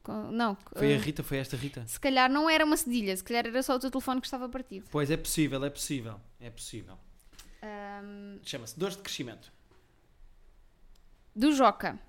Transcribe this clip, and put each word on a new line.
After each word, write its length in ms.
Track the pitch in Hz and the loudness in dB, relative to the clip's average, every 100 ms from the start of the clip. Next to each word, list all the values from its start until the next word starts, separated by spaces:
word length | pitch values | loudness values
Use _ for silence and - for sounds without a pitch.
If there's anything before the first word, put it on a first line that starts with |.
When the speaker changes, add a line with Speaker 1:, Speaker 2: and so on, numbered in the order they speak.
Speaker 1:
com, 300 | - 214 214 | -8 -8 -4
não, 240 | 226 233 196 - - | 0 0 0 -8 2
Speaker 2:
Foi 180 | 143 | 4
a 20 | 143 | 4
Speaker 1:
eh, 20 | |
Speaker 2:
Rita, 240 | 147 151 | 2 -4
foi 140 | - 139 | -2 -2
esta 200 | 131 127 | -2 -4
Rita. 260 | 139 127 113 | -6 -8 -10
Speaker 1:
se 140 | - | -2
calhar 320 | 277 262 254 | 2 6 6
não 180 | 285 311 | 6 4
era 140 | 311 | 6
uma 140 | 311 311 | 6 4
cedilha, 380 | 247 240 202 185 | 2 0 0 -2
se 80 | |
calhar 220 | - 233 233 | 0 0 0
era 160 | 240 | 0
só 140 | 262 254 | 2 0
o 40 | |
teu 120 | 262 | 0
telefone 300 | 269 254 254 | -2 -2 -2
que 60 | - | -4
estava 200 | 254 254 | -8 -6
partido. 360 | 262 - 190 - | -8 -10 -14 -4
Speaker 2:
Pois, 220 | 151 143 | -2 2
é 60 | 160 | 0
possível, 460 | - - 147 135 | 0 2 2 2
é 60 | 139 | -4
possível, 500 | - - 139 113 107 - - | -4 -4 -4 -6 -12 -18 -18
é 100 | 120 | -18
possível. 480 | 113 - 110 95 95 - - - - - - | -14 -12 -12 -14 -20 -20 -20 -20 -20 -20 -16
Speaker 1:
Ahm, 760 | 214 208 202 202 202 202 202 196 | -14 -12 -10 -12 -14 -14 -14 -14
Speaker 2:
Chama-se 340 | - 135 113 - | -10 -10 -10 -6
Dores 160 | 190 185 | -6 -6
de 60 | |
Crescimento. 480 | - - 123 110 - - _ - _ _ _ _ - - - - - _ - - - - - 208 | -10 -8 -8 -12 -20 -20 _ -20 _ _ _ _ -20 -20 -20 -20 -20 _ -20 -20 -20 -20 -14 2
Speaker 1:
Do 160 | 277 | 4
Joca. 480 | 277 240 202 190 214 | 8 6 6 -6 -6